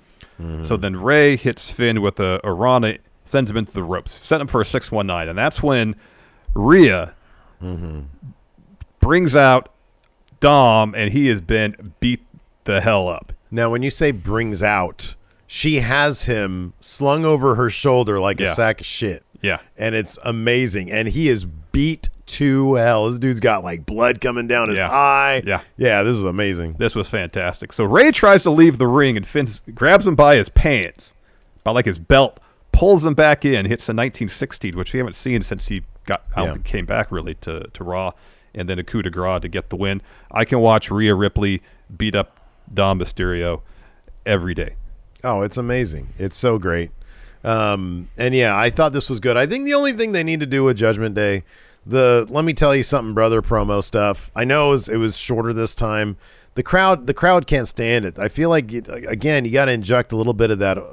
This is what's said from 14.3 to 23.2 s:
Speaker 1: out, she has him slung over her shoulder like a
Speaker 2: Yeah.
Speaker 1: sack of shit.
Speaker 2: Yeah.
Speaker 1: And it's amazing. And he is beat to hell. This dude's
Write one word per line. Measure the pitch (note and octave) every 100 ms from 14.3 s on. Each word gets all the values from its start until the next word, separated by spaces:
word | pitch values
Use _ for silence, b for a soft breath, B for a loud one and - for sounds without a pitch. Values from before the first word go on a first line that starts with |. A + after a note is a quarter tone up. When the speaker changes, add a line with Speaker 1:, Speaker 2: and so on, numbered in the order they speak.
| A2+ A2+ F#2+
Speaker 1:
out, | G#2 G2+ F2+ - - - _ _ -
she | - D#3 D3
has | A#2 C#3 D3 B2+
him | B2+ A2 G2 F#2 F2+ -
slung | - - C#3 D3+
over | D#3+ D3 C3+
her | A#2 A#2+
shoulder | - C#3+ B2+ G#2+ G2
like | G2 G2
a |
Speaker 2:
Yeah. | G2
Speaker 1:
sack | G2 A2 G#2+
of | -
shit. | - G#2 D#2+ _ -
Speaker 2:
Yeah. | G2 E2 - -
Speaker 1:
And | A2
it's | A2 G2 -
amazing. | A#2+ A2+ A#2 B2 B2 G2 F2+
And | G#2+ A2+
he | D3 D3+
is | A2
beat | F2+ D#2 - - D#3 D#3 - - -
to | - C#3+ C3+ C3+
hell. | B2+ A#2 A2 A2
This |
dude's | B2